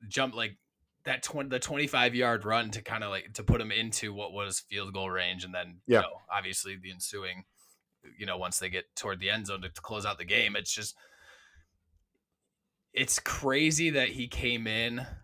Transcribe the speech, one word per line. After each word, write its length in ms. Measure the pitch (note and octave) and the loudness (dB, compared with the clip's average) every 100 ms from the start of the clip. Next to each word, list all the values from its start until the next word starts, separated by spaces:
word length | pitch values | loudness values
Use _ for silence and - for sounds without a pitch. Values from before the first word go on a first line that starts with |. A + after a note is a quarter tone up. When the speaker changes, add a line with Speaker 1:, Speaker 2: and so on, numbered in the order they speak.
| A2 | -6
Speaker 1:
jump, 280 | C#3 C3 A2+ | -2 -2 0
like, 220 | A2 G2 _ _ _ _ - | -4 -6 _ _ _ _ -4
that 160 | C3 | -2
twen-, 280 | - D3 C#3 | -2 -4 -2
the 100 | B2+ | -2
twenty-five 560 | - C#3+ C#3+ C3 B2 B2 | -2 0 2 4 4 6
yard 300 | B2 A2+ G2+ | 4 4 2
run 260 | A2+ A2 | 2 2
to 100 | G#2+ | -4
kinda, 280 | - A2+ G#2 | -6 -6 -4
like, 240 | F#2+ - | -4 -6
to 100 | A2 | 0
put 160 | G#2 A#2 | 6 6
him 120 | A2 | 6
into 420 | G2+ A2+ A2 G#2+ | 0 0 -2 -2
what 200 | G2+ F#2+ | -4 -6
was 280 | G2 G2+ F#2 | -4 -4 -4
field 320 | - G2+ G2 | -4 -6 -4
goal 160 | F#2+ F#2+ | -4 -2
range. 340 | F#2 F2+ F#2 | 0 0 -2
And 100 | F#2 | -6
then, 280 | F2+ F2 F2+ - | -6 -6 -10 6
Speaker 2:
Yeah. 140 | A2+ | 6
Speaker 1:
you 40 | |
know, 180 | F2+ E2+ - | 6 -2 -4
obviously 460 | G2+ F#2 F#2 G2 F#2+ | -4 -2 -4 -4 -8
the 140 | F#2 | -12
ensuing, 520 | F2+ - G2+ F#2 F#2 - _ _ _ _ _ - - | -8 -8 -6 -6 -8 -12 _ _ _ _ _ -20 -10
you 80 | G2 | -6
know, 120 | F2+ | -4
once 220 | F2+ - | -2 -2
they 100 | F#2 | -2
get 260 | F2+ - - | -4 -6 -8
toward 240 | G#2+ F#2+ | -6 -2
the 100 | F#2+ | 0
end 180 | G#2+ G2 | -2 -2
zone 140 | G2 | -6
to, 80 | F#2 | -8
to 120 | - | -12
close 240 | - G#2+ G2+ | -10 -6 -4
out 120 | G2 | -4
the 80 | F2+ | 2
game, 300 | A2 A2 G2+ | 4 4 0
it's 180 | F#2+ | -2
just, 220 | - G#2+ - - - - - - - _ _ _ _ _ _ _ _ _ _ _ _ _ | -4 -6 -10 -20 -20 -20 -20 -20 -20 _ _ _ _ _ _ _ _ _ _ _ _ _
it's 260 | - C3+ - | -2 0 0
crazy 680 | - - C#3 C3+ D#3 D#3 E3 | 0 0 2 6 6 4 4
that 200 | C#3+ A#2+ | 4 2
he 180 | B2+ B2 | 0 -4
came 400 | - B2 A#2+ A2 | 0 0 0 0
in, 320 | A2 A#2 A#2+ C3+ - | 0 0 -2 -6 -10